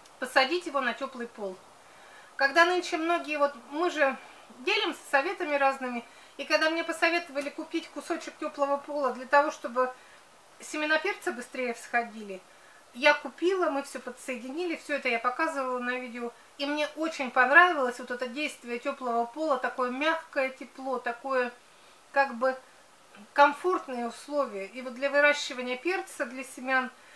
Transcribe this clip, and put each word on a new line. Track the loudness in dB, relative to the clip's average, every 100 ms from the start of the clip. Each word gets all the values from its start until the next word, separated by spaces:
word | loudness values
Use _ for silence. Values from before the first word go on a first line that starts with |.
| -20 -10
посадить | 2 4 4 0 -2
его | -2
на | -2
тёплый | -4 -8 -8 -12
пол. | -8 -10 -10 -18 -20 -20 -20 -20 -20 -16 -2
Когда | 2 6 6
нынче | 4 0 -2
многие, | 0 -2 -2 2
вот | 0 0 -8
мы | -2 0
же | 2 2 2 -10 -20 -20 -6
делимся | -2 0 0 -4 0
советами | 2 2 -2 -2 2
разными, | 2 2 -4 -6 -10 -18 -18 -12
и | 0
когда | 2 4
мне | 2 -2
посоветовали | 0 2 2 -2 -6 -6
купить | -8 -6 -6 -6
кусочек | -10 -6 -6 -6 -8
тёплого | -8 -2 0 0
пола | -2 -2 -2
для | -2 4
того, | 6 6
чтобы | -2 -4 0 0 -2 -18 -20 -20 -20 -20 -18
семена | -8 -4 0 2
перца | 0 -4 -6
быстрее | -6 -8 -4 -4
всходили, | -6 -2 -2 -2 -8 -12 -12 -16 -20 -20 -20 -20
я | 2 4
купила, | 4 -2 -2 0 2 2
мы | 0
всё | -4 -10
подсоединили, | -10 -10 -8 -8 -8 -4 -4 -4
всё | -4 -4
это | 0
я | 0
показывала | 0 0 -2 -2 -2 -2
на | -2 -4
видео, | -6 -8 -8 -10 -18 -6
и | -4
мне | -2 -2 -2
очень | -4 -2 0
понравилось | 4 8 10 8 6 -2 -4
вот | -8
это | -8 -6
действие | -4 -6 -6 -8 -6
тёплого | -6 -6 -2 0 -2
пола, | -2 0 0
такое | -2 -2 -4
мягкое | 0 0 0 -2 -2 -2
тепло, | -4 -16 -10 -6 -4
такое | -4 -6 -2 -2 -2 -6 -20 -20 -20 -20 -2
как | 2 2 2
бы | 0 0 -10 -20 -20 -20 -20 -20 0
комфортные | 6 6 6 0 0 -2 -6 -6
условия. | -8 -4 -2 -2 -4 -10
И | -10
вот | -12 -4
для | 2
выращивания | 6 6 4 -2 -6 -4 -4
перца, | -2 -2 -4 -6 -6
для | -6 -12
семян. | -8 0 0 0 -8 -20